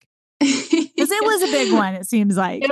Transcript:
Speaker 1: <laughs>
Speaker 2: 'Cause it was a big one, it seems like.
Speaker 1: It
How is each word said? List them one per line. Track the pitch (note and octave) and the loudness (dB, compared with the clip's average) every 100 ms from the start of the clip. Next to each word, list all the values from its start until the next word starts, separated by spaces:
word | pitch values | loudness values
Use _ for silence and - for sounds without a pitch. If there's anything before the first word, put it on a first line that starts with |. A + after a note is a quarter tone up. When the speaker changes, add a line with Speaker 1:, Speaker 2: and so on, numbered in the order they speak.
| _ _ | _ _
Speaker 1:
<laughs> | _ - | _ -2
Speaker 2:
'Cause | C#4 C4+ - E4 D4 - - | 0 0 0 -2 -2 -2 -2
it | G#4 G#4+ | 0 0
was | G#4 | 0
a | F4+ | 0
big | C#4+ B3+ | 0 2
one, | A3 F#3+ F#3 | 2 0 -4
it | F#3+ | -2
seems | A3+ G3+ F#3 | 0 2 2
like. | F#3 F3+ | -2 -2
Speaker 1:
It | C4+ | -4